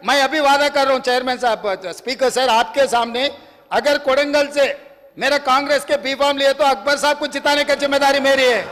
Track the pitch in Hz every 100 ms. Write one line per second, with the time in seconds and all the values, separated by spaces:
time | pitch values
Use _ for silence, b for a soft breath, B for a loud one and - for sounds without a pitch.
0 | 208 277 269 311 285 285 294 285 269 262
1 | 254 247 254 247 247 220 208 190 190 165
2 | - 254 262 233 262 226 240 - 269 233
3 | 233 233 277 277 B B B 190 240 294
4 | 285 262 285 294 285 294 262 - - -
5 | - - 247 285 277 262 277 285 277 285
6 | 254 269 277 277 277 269 285 262 277 285
7 | 285 294 294 277 - 294 285 277 285 277
8 | 277 277 269 269 254 226 180